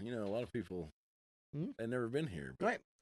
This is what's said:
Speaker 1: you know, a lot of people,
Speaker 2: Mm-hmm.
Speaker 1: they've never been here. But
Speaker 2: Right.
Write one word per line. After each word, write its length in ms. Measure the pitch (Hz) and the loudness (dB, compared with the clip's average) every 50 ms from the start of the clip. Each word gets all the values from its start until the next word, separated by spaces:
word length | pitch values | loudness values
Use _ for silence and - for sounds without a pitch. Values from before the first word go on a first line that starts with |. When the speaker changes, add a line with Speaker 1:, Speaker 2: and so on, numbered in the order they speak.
| 95 | 0
Speaker 1:
you 80 | 117 123 | -2 0
know, 80 | 113 107 | 0 2
a 20 | 98 | 2
lot 140 | 101 113 123 | 2 2 0
of 80 | 85 - | 0 0
people, 360 | 120 98 85 92 90 82 78 - _ _ _ _ _ _ _ _ _ _ _ - | -2 -2 0 -2 -4 -4 -4 -8 _ _ _ _ _ _ _ _ _ _ _ -4
Speaker 2:
Mm-hmm. 160 | 143 160 254 285 - | -2 -2 -2 -2 -2
Speaker 1:
they've 120 | 113 113 | -2 0
never 180 | 123 127 120 113 | 2 2 2 2
been 180 | 120 143 160 117 | 2 2 2 2
here. 280 | 95 80 69 65 67 - | -2 -4 -6 -6 -4 0
But 60 | - | 2
Speaker 2:
Right. 140 | 214 247 - - _ _ _ | 2 2 0 -4 _ _ _